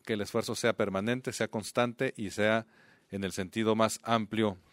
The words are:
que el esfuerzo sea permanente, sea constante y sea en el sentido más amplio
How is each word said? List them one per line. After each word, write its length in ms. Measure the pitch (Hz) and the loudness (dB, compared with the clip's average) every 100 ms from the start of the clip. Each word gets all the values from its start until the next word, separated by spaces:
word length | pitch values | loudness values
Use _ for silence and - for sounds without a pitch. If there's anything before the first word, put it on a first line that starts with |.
| - | -4
que 80 | |
el 80 | 110 | -4
esfuerzo 320 | 98 117 110 | -2 -2 -2
sea 200 | 110 117 | 0 0
permanente, 600 | 107 104 95 104 127 127 | 2 0 0 0 -2 -4
sea 140 | - 110 | -4 -4
constante 680 | 113 98 - 123 117 131 - | -4 -2 0 0 0 -4 -4
y 140 | 101 | -6
sea 380 | 95 107 110 110 _ _ _ _ | 0 2 2 0 _ _ _ _
en 140 | 98 | -6
el 80 | 95 | -4
sentido 440 | 87 92 110 110 110 | -4 -4 0 2 4
más 240 | 110 - | 2 0
amplio 560 | - 117 101 110 107 92 - | 0 0 0 0 0 0 -10